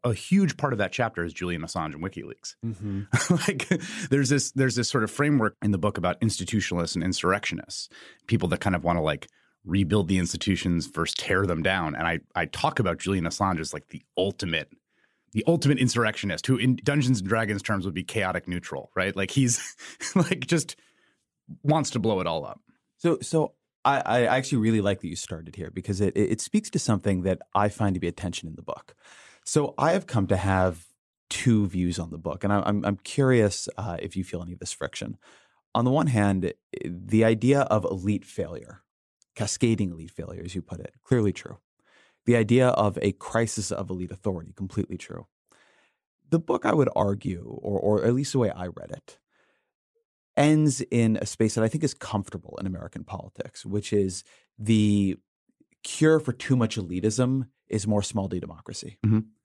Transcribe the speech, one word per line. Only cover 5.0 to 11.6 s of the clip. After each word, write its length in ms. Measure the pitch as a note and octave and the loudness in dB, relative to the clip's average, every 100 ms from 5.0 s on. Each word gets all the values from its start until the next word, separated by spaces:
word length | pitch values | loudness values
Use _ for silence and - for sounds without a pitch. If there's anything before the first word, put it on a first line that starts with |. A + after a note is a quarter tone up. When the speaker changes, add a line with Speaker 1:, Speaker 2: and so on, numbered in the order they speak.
Speaker 1:
of 80 | G#2+ | -2
framework 460 | - D3 D3 G#2+ - | 0 2 4 2 0
in 100 | G#2 | 0
the 60 | G2 | 2
book 200 | G2+ F#2+ | 0 0
about 220 | F2 F2 | -2 0
institutionalists 760 | A2 - F#2 A2 - F2 E2+ E2 | 0 -2 -2 -2 0 -2 -2 -2
and 80 | |
insurrectionists, 840 | F2 F2+ F2+ G2 - - - - - - - - - | -2 0 0 0 -2 -8 -10 -14 -14 -18 -20 -20 -2
people 200 | A2+ F2+ | 0 0
that 120 | F2 | 0
kind 140 | G2+ F2+ | 0 0
of 80 | |
wanna, 180 | E2+ E2+ | 2 2
like, 260 | D#2 C#2+ - _ _ _ - | 0 -4 -8 _ _ _ -2
rebuild 420 | F#2+ F2 G#2 F2 | 0 2 2 2
the 100 | F#2+ | 0
institutions, 680 | F2 F2+ - F#2 F2 E2+ D2+ | 0 -2 -2 0 0 -2 -2
first 300 | - E2 - | -4 -4 -4
tear 280 | - F#2+ G2+ | -2 0 0
them 160 | D#2+ | 0